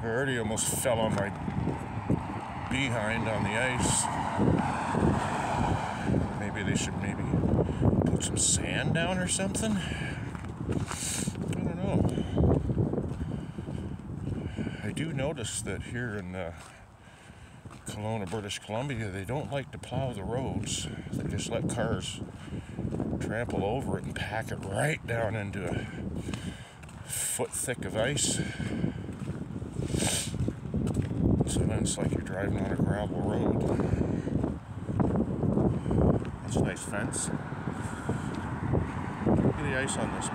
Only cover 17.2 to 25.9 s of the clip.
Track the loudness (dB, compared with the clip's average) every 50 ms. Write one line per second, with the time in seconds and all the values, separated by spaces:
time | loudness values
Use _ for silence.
17.2 | -20 -20 -18 -18 -18 -18 -18 -16 -16 -14 -16 -12 -10 -8 -6 -4 -2 -2 -2 -2
18.2 | -2 -2 -4 -4 -4 -4 -6 -6 -6 -4 -2 -2 -2 -2 -2 -2 -4 -4 -4 -4
19.2 | -4 -2 -2 -2 -2 -2 -4 -4 -4 -4 -10 -12 -8 -4 -2 0 0 0 -2 -4
20.2 | -4 -2 -2 0 0 0 -2 -2 -2 -2 -2 -4 -4 -4 -6 -8 -6 -4 -4 -2
21.2 | -2 -2 -2 -2 -2 0 0 0 0 0 0 0 2 2 0 0 -2 -6 -6 -6
22.2 | -8 -8 -10 -12 -10 -8 -8 -8 -8 -8 -8 -4 -4 -2 -2 -2 -2 -2 -2 -2
23.2 | -2 -2 0 -2 0 0 0 2 2 2 2 0 0 0 -2 -2 -2 -4 -4 -4
24.2 | -2 -2 -2 -2 -2 -2 -6 -6 -4 -2 0 2 2 2 2 -2 -2 -2 0 0
25.2 | 0 0 0 0 -2 -2 -4 -2 -2 -2 -2 -2 -2 -4